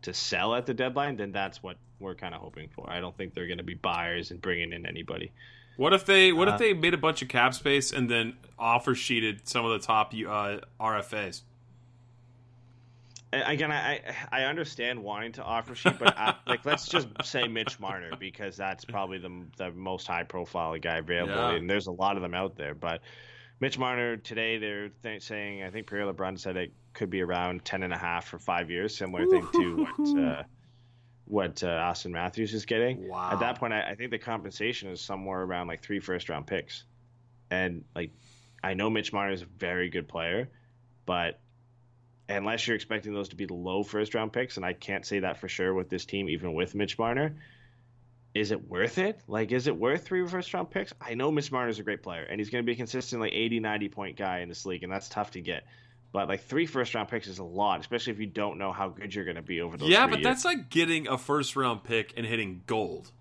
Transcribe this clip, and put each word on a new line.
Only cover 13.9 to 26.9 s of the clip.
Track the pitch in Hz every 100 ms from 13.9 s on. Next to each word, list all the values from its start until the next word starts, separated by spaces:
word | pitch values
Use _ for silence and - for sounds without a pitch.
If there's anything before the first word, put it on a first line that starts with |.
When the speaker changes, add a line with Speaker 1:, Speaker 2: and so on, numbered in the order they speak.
Speaker 1:
I, | 143 - - -
I | 131
understand | 135 156 156 - 120 123
wanting | 101 104 113
to | 117
offer | - 113 117 123
sheet, | 180 175
but | 110 -
I, | 107 -
Speaker 2:
<laughs> | -
Speaker 1:
like, | 117 143
let's | 143 -
just | 175 127 104
say | - 135 117
Mitch | 113 113 -
Marner, | 101 95 85 82
because | 95 - 101 92
that's | 98 95 -
probably | 107 95 95
the, | 90 90 85 -
the | 92
most | 87 95 92 -
high | 87
profile | 85 92 85 90 80 80
guy | 82 82
available, | 80 87 87 101
Speaker 2:
Yeah. | 120
Speaker 1:
and | 117 87
there's | 101 92
a |
lot | 87 95 98
of |
them | 90
out | 87 95 92
there. | 73 73
But | 87 82 - - - - - -
Mitch | 131 127
Marner | 127 123 120 113
today, | - 110 113 113
they're | 107 101 104 107
th-, | 117 107
saying, | - 107 101 101
I | 95
think | 101 107
Pierre | 101 101
LeBrun | 90 92 95
said | 98 92
it | 87 - -